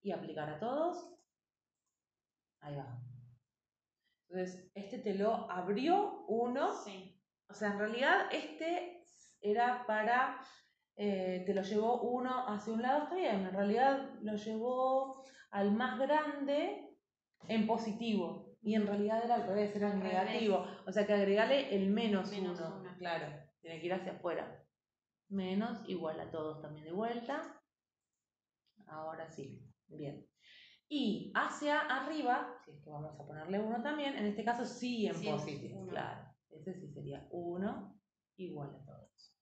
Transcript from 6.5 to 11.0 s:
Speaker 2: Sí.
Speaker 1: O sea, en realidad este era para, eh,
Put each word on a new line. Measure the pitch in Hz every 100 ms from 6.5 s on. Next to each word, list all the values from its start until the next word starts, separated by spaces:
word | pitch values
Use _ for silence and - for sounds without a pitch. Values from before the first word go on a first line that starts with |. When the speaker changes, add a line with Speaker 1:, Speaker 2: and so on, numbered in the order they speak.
| 254 349 403
Speaker 2:
Sí. | 208 190 190 - _ _ _
Speaker 1:
O |
sea, | 202 214
en | 202
realidad | 214 233 277 381 -
este | 311 - - 320 349 - - - - - _
era | 202 214 240 247 -
para, | 214 214 247 262 269 - - _ _ _
eh, | -